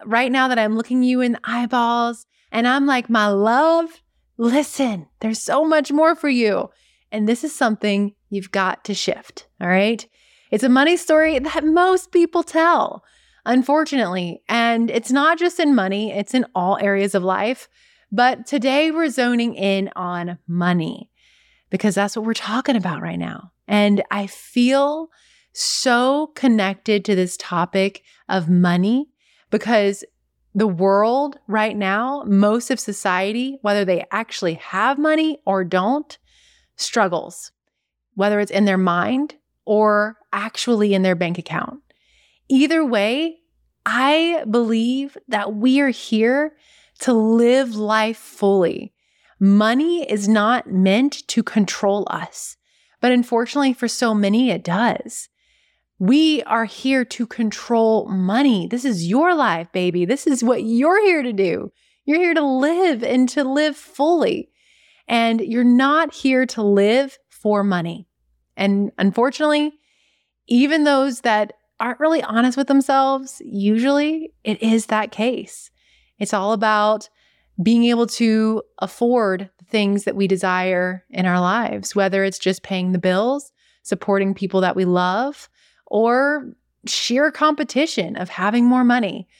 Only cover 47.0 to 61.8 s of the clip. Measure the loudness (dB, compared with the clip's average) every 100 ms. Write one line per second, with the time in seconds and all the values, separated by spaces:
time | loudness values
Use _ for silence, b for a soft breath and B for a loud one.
47 | 0 2 4 4 4 4 2 -2 -2 0
48 | 0 -4 -14 -2 2 2 2 -2 -12 _
49 | _ _ _ 0 4 4 4 2 0 -2
50 | -2 -2 2 2 2 0 0 2 2 4
51 | 2 -2 -6 -2 -2 0 0 0 0 0
52 | -2 -6 -10 -14 -16 -18 _ _ _ _
53 | 2 2 2 0 0 0 0 0 -4 -2
54 | 0 2 2 2 2 0 -2 0 0 -2
55 | -6 -14 -16 _ _ _ _ _ _ -4
56 | 2 4 4 0 -2 -4 -4 -4 -2 0
57 | -2 -6 -8 -4 -4 -4 -2 0 2 2
58 | 0 -2 0 2 2 2 -2 -4 -2 -2
59 | 0 2 2 2 0 -2 -4 -4 -2 0
60 | 0 0 0 0 2 0 0 0 2 4
61 | 4 2 0 -2 0 -2 -6 _